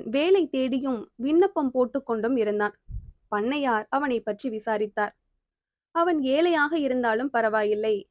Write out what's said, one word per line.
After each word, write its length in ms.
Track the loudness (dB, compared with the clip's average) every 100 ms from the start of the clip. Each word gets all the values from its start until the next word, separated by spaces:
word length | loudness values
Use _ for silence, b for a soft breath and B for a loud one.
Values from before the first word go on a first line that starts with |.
| -2
வேலை 340 | 0 4 4 2
தேடியும் 520 | 0 0 -2 -2 -4 -8
விண்ணப்பம் 560 | -6 0 4 4 2 -2
போட்டுக்கொண்டும் 680 | 0 0 -2 -4 -2 0 0
இருந்தான். 380 | 0 0 -2 -4 -12 -12 -12 -20 _
பண்ணையார் 560 | -2 -2 0 0 0 -2
அவனை 320 | -2 0 -2
பற்றி 280 | -4 -6 -6
விசாரித்தார். 640 | -6 -4 -2 -2 -2 -4 -6 _ _ _ _ _ _ _
அவன் 320 | 0 2 2
ஏழையாக 560 | 2 2 2 2 2 0
இருந்தாலும் 520 | 0 0 0 0 0
பரவாயில்லை, 800 | 0 0 2 0 0 0 -2 -6